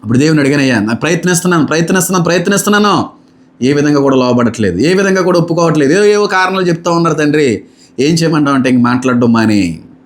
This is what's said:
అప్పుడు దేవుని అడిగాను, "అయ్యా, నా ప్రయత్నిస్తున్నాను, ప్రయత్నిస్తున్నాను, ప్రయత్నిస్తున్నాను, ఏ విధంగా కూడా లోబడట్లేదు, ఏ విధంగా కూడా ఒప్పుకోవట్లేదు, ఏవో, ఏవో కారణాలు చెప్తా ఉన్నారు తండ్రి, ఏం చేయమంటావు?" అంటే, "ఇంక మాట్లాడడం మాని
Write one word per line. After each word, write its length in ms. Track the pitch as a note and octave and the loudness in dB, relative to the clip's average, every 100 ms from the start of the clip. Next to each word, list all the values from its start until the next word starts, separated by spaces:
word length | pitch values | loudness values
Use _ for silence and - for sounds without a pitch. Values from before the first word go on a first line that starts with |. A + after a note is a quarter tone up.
అప్పుడు 140 | G#2 A#2+ | 0 0
దేవుని 220 | D3+ D#3 | 2 2
అడిగాను, 220 | C#3 C#3+ | 0 0
"అయ్యా, 180 | C3+ A#2+ | 0 0
నా 140 | G#2 | -2
ప్రయత్నిస్తున్నాను, 720 | A2+ D3+ E3+ F3+ F3 F3+ E3+ C3 | -4 -2 -2 -2 -2 0 0 0
ప్రయత్నిస్తున్నాను, 600 | D3+ E3 F#3 - F#3 E3+ | -2 0 -2 0 -2 0
ప్రయత్నిస్తున్నాను, 800 | F3 E3+ G3+ G#3 G#3 G#3 E3+ G2 - _ _ _ _ | -2 0 -2 0 0 2 0 -4 -10 _ _ _ _
ఏ 120 | B2 | -2
విధంగా 260 | C#3+ D3 D3 | 0 2 2
కూడా 160 | C#3 C3+ | 2 2
లోబడట్లేదు, 600 | B2 B2 A#2 G#2+ G#2 F2 | 2 0 0 -2 -4 0
ఏ 160 | C#3 | 0
విధంగా 280 | F#3 G3 F#3+ | 0 0 0
కూడా 180 | F3+ F3 | 0 0
ఒప్పుకోవట్లేదు, 540 | E3 E3 E3+ D3+ C#3 | 0 0 0 0 2
ఏవో, 100 | F3 | 2
ఏవో 240 | G#3 G#3 G3+ | 2 2 0
కారణాలు 380 | F#3+ F#3 F#3+ F3+ | 0 -2 -2 -2
చెప్తా 260 | E3 F3+ | -2 -2
ఉన్నారు 240 | E3+ E3+ D#3 | 0 0 0
తండ్రి, 480 | D3+ D3 C#3+ G2 - - - - | 0 0 0 -2 -8 -20 -20 -4
ఏం 160 | C#3 E3 | -2 0
చేయమంటావు?" 400 | E3 D3+ C#3+ C#3 | 0 0 0 0
అంటే, 140 | B2+ | 0
"ఇంక 100 | B2+ | 2
మాట్లాడడం 540 | A#2+ B2 B2+ A#2+ A#2+ | 2 0 0 0 2
మాని 460 | A#2 A2 G#2 F2 D#2+ - - | 2 2 2 -2 -6 -14 -20